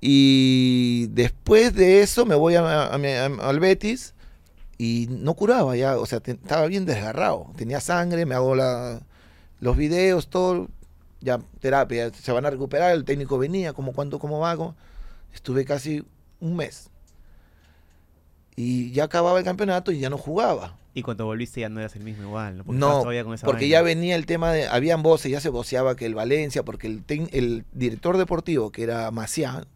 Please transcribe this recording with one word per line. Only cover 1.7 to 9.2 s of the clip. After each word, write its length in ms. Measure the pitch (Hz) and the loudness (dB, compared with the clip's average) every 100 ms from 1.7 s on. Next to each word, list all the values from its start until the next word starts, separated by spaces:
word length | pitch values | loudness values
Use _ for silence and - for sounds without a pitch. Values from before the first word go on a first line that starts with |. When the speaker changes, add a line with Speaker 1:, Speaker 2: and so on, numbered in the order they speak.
Speaker 1:
de 260 | 214 185 190 | 6 8 8
eso 240 | 202 - | 6 2
me 100 | 240 | 4
voy 200 | 151 160 | 4 6
a, 80 | 170 | 4
a, 320 | 165 151 139 | 4 2 0
a, 300 | 139 143 131 131 | -2 -2 0 -2
al 340 | 131 113 143 | -2 -2 2
Betis 540 | 185 190 208 254 - - - - _ _ - - | 4 2 0 -6 -10 -20 -20 -20 _ _ -20 -8
y 300 | 117 117 117 | -4 -2 -4
no 240 | 127 123 | -4 -4
curaba 420 | 165 208 247 147 123 | -2 2 4 2 2
ya, 220 | 135 127 | 0 0
o 80 | 110 | -2
sea, 140 | 117 | -6
te-, 100 | 117 | -6
estaba 360 | 123 98 151 156 | -10 -4 0 0
bien 180 | 196 185 | -2 -4
desgarrado, 680 | 120 107 110 98 85 85 | -4 -4 -4 -2 -2 -6
tenía 260 | - 113 135 | -10 -6 -6
sangre, 440 | - 175 175 170 | -2 -2 0 -2
me 100 | 170 | -2
hago 200 | 127 127 | 0 0
la, 480 | 131 131 123 123 117 - _ | 2 0 -2 -6 -12 -16 _